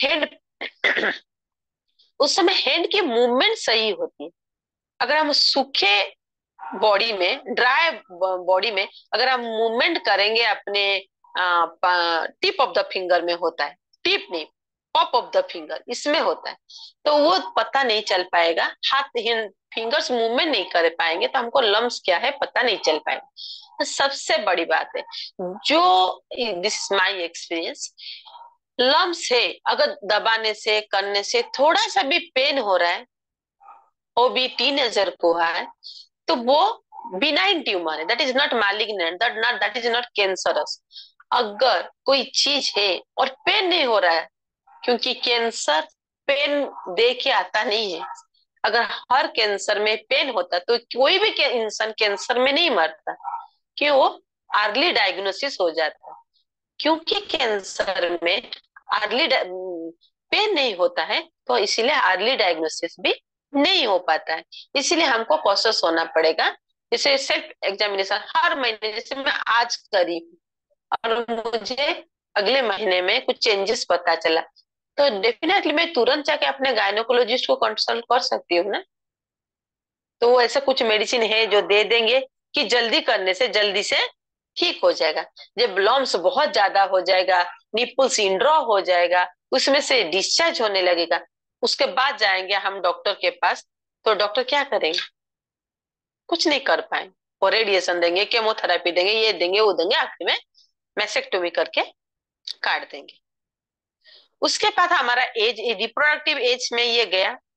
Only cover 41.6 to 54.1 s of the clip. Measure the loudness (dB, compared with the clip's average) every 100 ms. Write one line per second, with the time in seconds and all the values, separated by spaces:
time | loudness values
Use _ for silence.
41.6 | 2 2 -2 _ 0 0 0 -2 0 0
42.6 | -2 0 0 -2 -4 -2 -2 -2 0 0
43.6 | 2 0 2 2 2 2 -2 _ _ _
44.6 | _ _ -2 -2 -2 -4 -2 0 -2 -2
45.6 | 0 0 -2 _ _ _ -2 0 0 0
46.6 | -2 -8 -6 2 2 2 0 0 0 -2
47.6 | 0 -2 -2 -6 -10 -16 -20 _ _ _
48.6 | -2 0 -2 -4 0 2 2 0 0 0
49.6 | -2 0 0 -2 -2 -2 0 -2 -2 -2
50.6 | 0 -2 -2 2 4 4 2 0 0 0
51.6 | -4 -4 -6 -2 -2 -2 -2 0 2 2
52.6 | 2 2 0 -2 -12 -10 -10 -12 -12 _
53.6 | _ -4 2 4 4